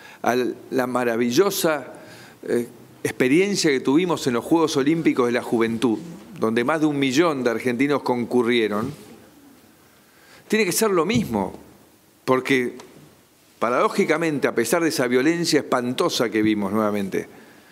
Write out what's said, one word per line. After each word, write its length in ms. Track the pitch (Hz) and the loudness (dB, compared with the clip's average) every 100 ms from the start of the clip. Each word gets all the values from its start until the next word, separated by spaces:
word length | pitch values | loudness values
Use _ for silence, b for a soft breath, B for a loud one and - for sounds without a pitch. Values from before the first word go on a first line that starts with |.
| B B | B B
a 120 | - 123 120 - - | -2 0 -2 -6 -6
la 180 | 131 123 | -4 -2
maravillosa, 1040 | 123 120 117 120 123 202 196 170 147 127 B B B B B | -2 0 0 0 2 2 0 -2 -2 -6 B B B B B
eh, 240 | - 120 120 - - - | -4 -4 -4 -10 -20 -10
experiencia 680 | - - 127 156 196 196 165 | -8 -2 2 4 2 0 0
que 80 | 131 | 0
tuvimos 480 | 127 143 180 147 139 | 2 2 2 0 -2
en 60 | |
los 120 | 120 - | -2 0
Juegos 320 | 165 156 143 | 2 2 2
Olímpicos 480 | 139 165 156 127 120 | 0 2 2 2 2
de 60 | |
la 100 | 120 | 0
Juventud, 560 | 110 120 113 113 123 107 - - - - | 0 0 0 0 0 0 -6 -16 -18 -4
donde 240 | 113 113 | -2 0
más 180 | 120 156 | 0 0
de 40 | 151 | 0
un 140 | 143 | 0
millón 440 | 139 127 175 139 | 0 2 2 0
de 60 | 123 | -2
argentinos 540 | 113 123 120 143 139 | -2 -2 0 0 0
concurrieron, 920 | 135 123 117 123 113 120 107 104 107 151 - - - - - - - _ _ b b b b b - | 0 -2 0 0 2 2 0 -2 -4 -8 -18 -20 -20 -20 -20 -20 -20 _ _ b b b b b -2
tiene 180 | 214 196 | 0 2
que 60 | |
ser 200 | 160 220 | 2 2
lo 140 | 185 160 | 2 2
mismo, 480 | 240 135 110 92 - - - _ _ _ _ - | 0 0 -2 -4 -8 -18 -20 _ _ _ _ 0
porque 520 | 127 127 135 120 - - - - - _ _ _ _ | 0 2 0 -2 -8 -16 -20 -20 -20 _ _ _ _
paradójicamente, 880 | 113 127 208 - 165 156 165 143 120 | -2 0 0 0 0 0 0 0 0
a 80 | 107 | 0
pesar 280 | 113 175 | 0 0
de 60 | 165 | 0
esa 180 | - 123 | 0 0
violencia 540 | 123 139 170 170 151 | 2 2 0 0 0
espantosa 680 | - 131 123 127 175 - 117 | 0 -2 -2 -2 -2 0 0
que 120 | 107 | 2
vimos 300 | 107 104 98 | 2 0 0
nuevamente, 560 | 107 107 104 98 90 - B B B B | 0 0 0 -2 -6 -8 B B B B